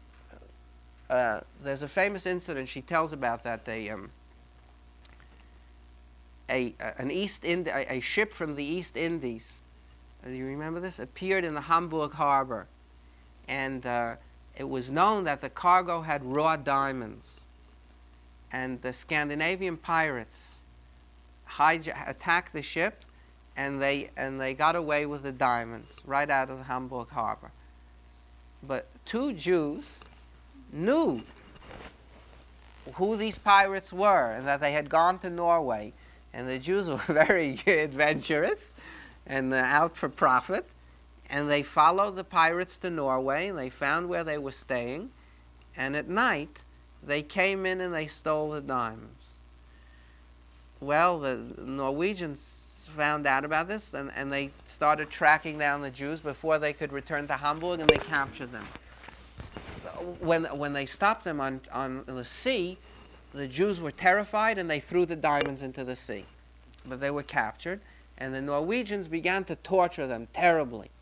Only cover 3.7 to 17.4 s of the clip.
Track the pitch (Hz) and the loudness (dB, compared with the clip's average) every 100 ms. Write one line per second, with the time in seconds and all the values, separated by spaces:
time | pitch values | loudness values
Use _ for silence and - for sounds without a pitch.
3.7 | 110 104 107 98 - - - - - - | -8 -6 -8 -12 -18 -20 -20 -20 -20 -20
4.7 | - - - - - - - - - - | -20 -20 -20 -20 -20 -20 -20 -20 -20 -20
5.7 | - - - - - - - - 131 123 | -20 -20 -20 -20 -20 -20 -14 -4 -2 -2
6.7 | - 110 - 131 160 202 - 147 175 165 | -4 -10 -6 -6 -4 -6 -6 -2 -2 -2
7.7 | 139 135 131 120 - 214 - 160 143 143 | -4 -4 -6 -2 0 0 -2 -8 -6 -6
8.7 | 175 170 - 165 170 127 113 - - - | -6 -6 -4 -4 -2 -6 -8 -12 -20 -20
9.7 | - - - - - 127 127 131 143 156 | -20 -20 -20 -20 -18 -12 -8 -8 -8 -8
10.7 | 170 185 180 180 - 185 190 175 151 147 | -8 -8 -10 -14 -6 0 0 0 -2 2
11.7 | 165 175 160 147 143 147 135 131 113 92 | 2 2 -2 -2 0 4 4 2 -4 -8
12.7 | - - - - - - - - 135 135 | -18 -20 -20 -20 -20 -20 -18 -8 -4 -4
13.7 | 135 127 120 117 117 - - - - 135 | -4 -2 0 0 -4 -14 -20 -20 -10 -6
14.7 | 135 127 147 196 214 175 139 139 - 180 | -4 -2 4 4 4 0 -2 -4 0 4
15.7 | 180 175 170 160 147 127 139 156 156 139 | 6 4 -2 -2 -4 -2 2 2 2 2
16.7 | 139 139 131 110 104 - - | 2 2 -2 -8 -12 -18 -20